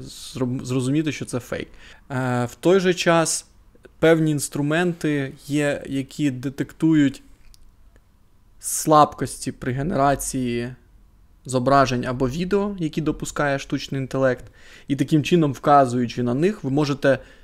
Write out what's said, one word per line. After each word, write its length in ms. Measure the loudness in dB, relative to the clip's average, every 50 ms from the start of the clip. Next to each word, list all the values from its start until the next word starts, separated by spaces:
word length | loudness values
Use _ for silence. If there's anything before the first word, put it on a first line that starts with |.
зроб-, 640 | -12 -14 -16 -16 -16 -10 -6 -4 -4 -4 -4 -4 -4
зрозуміти, 480 | -2 -2 -2 0 0 0 0 0 -2
що 120 | -4 -6 -8
це 160 | -8 -8 -8
фейк. 280 | -8 -8 -8 -8 -8 -10 -16 -20 -20 -20 -20 -20 -12 -8
Е, 340 | -6 -4 -2 -2 0 -2 -2
в 100 | -4 -4
той 260 | 0 2 4 4 4
же 140 | 4 2 0
час 520 | 2 2 2 4 4 2 0 -2 -6 -8 _ _ -20 _ _ -20 -20 -20 -20 _ 2
певні 320 | 4 4 4 4 4 0
інструменти 1000 | 0 -2 -4 -6 -4 -2 -2 0 0 0 0 -2 -2 -2 -2 -2 -2 -2 -4 -6 -10 -12 -8
є, 360 | -4 -2 0 0 0 -2 -4 -6
які 440 | -6 -6 -6 -6 -6 -4 -2 -2 -2
детектують 920 | -2 -2 -6 -6 -6 -6 -6 -8 -4 0 2 4 4 4 4 2 0 -4 -14 -20 -20 -20 -20 -20 -20 -20 -20 -20 -20 -20 -20 -20 -20 -20 _ _ _ _ _ _ _ _ _ _ -20 -14
слабкості 920 | -10 -8 -6 -2 2 4 6 6 6 6 2 -4 -8 -8 -8 -10 -10 -10
при 200 | -10 -8 -6 -6
генерації 1000 | -4 -4 -4 -2 0 2 2 2 2 0 -4 -6 -6 -4 -4 -4 -4 -4 -6 -8 -10 -16 _ _ -20 -20 _ _ _ _ _ _ _ _ -8
зображень 600 | -4 -2 0 2 4 4 4 4 4 0 -2 -4
або 240 | -4 -2 -2 -2 -2
відео, 480 | -2 -4 -2 0 0 0 0 -2 -4 -4
які 220 | -6 -4 -4 -4
допускає 580 | -4 -4 -4 -4 -6 -8 -4 -2 -2 -2 -2 -4
штучний 420 | -4 -4 -6 -6 -6 -6 -6 -6
інтелект, 440 | -6 -4 -2 0 2 2 0 -2 -6 -16 -20 -20 -20 -20 -20 -12 -6 -4
і 80 | -2
таким 260 | -2 0 2 2 2
чином, 300 | 4 4 4 4 4 2
вказуючи 680 | 0 0 4 6 6 6 6 4 2 0 -2 -2 -2 -2
на 120 | -2 -2 0
них, 300 | 0 0 0 -2 -2 -4
ви 60 | -2
можете 480 | 0 0 0 0 0 2 2 2 2 2 -2 -10 -20 -20